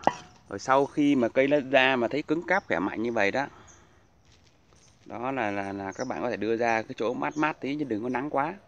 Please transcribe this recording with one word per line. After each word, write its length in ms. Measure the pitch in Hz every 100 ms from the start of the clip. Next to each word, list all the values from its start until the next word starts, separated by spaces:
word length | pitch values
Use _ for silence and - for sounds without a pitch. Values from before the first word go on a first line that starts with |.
| - - - - -
Rồi 100 | 101
sau 260 | - 139 139
khi 300 | - 143 135
mà 140 | 117
cây 180 | 131 135
nó 100 | 147 131
ra 240 | 135 131 131
mà 120 | 113
thấy 160 | 135
cứng 240 | - 156 175
cáp 200 | 190 -
khỏe 120 | 82
mạnh 240 | 98 87
như 80 | 117
vậy 200 | 117 98
đó. 160 | 104 143 - - - _ _ _ _ _ _ _ _ _ _ _ _ -
Đó 260 | 104 123
là, 200 | 135 107
là, 220 | 101 98
là 180 | 98 98
các 160 | 95 131
bạn 140 | 92
có 80 | 120
thể 80 | 98
đưa 200 | 104 113
ra 240 | 117 110
cái 140 | 110 127
chỗ 160 | 113
mát 240 | 127 147 151
mát 220 | 156 -
tí 160 | 131 147
chứ 40 |
đừng 200 | 139 104
có 60 | 120
nắng 200 | 127 147
quá. 260 | 139 147 202